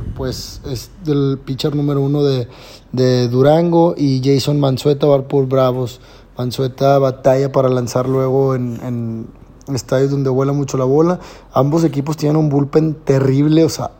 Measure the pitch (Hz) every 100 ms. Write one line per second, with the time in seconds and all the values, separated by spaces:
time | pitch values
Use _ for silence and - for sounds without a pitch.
0 | - - 131 120 - - 143 123 - -
1 | 165 143 139 135 - 135 156 147 143 143
2 | 139 147 143 131 123 - - - - 123
3 | 127 127 123 123 135 156 170 170 170 -
4 | 143 131 131 139 123 147 139 127 - 139
5 | 151 139 131 143 135 135 131 127 123 -
6 | - - - - 123 120 135 123 135 139
7 | 135 123 - 131 139 139 131 127 120 127
8 | 127 131 131 131 135 131 123 117 127 120
9 | 117 113 113 - - - - 135 - 131
10 | 139 139 135 127 135 143 139 131 127 139
11 | 165 180 - - - 127 139 160 165 135
12 | 139 156 147 156 156 139 139 156 156 151
13 | - 135 135 135 147 156 160 - 135